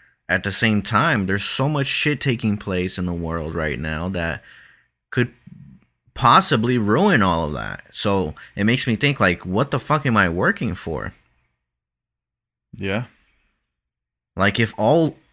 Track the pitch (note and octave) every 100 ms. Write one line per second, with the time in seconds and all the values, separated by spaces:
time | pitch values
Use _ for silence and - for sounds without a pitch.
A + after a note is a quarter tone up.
0 | _ _ - F#2 G2+ F#2+ A#2 G#2 F#2+ G#2+
1 | D#3+ B2+ F#2+ G2 - - C3+ D3+ C#3 -
2 | D3 C#3+ C#3 A#2 A2 G#2 - F#2 F#2 -
3 | F2+ E2+ E2 E2 D#2 E2 D#2 B1+ D#2 D#2
4 | F2+ F#2 E2+ C#2+ - - - _ _ _
5 | - - A#2+ - - - - - _ _
6 | _ - A#2+ D3+ F#3 C3 A#2 B2+ G#2 A#2+
7 | G3+ D3 G2 E2 D#2 C#2 G#1+ G1+ - -
8 | G#2+ G2 D#2 - - - G#2 B2+ - A2
9 | C#3+ C#3 G2 F2 F#2 F#2+ C#3 B2+ - D3
10 | C#3 A2 F#2 E2+ C#3 G#3+ B2 F2+ - D2
11 | G1+ - _ _ _ _ _ _ _ _
12 | _ _ _ _ _ _ _ - G2 G2+
13 | B2 _ _ _ _ _ _ _ _ _
14 | _ _ _ - G2 G#2+ A2+ - A2 D#3+
15 | D#3+ - _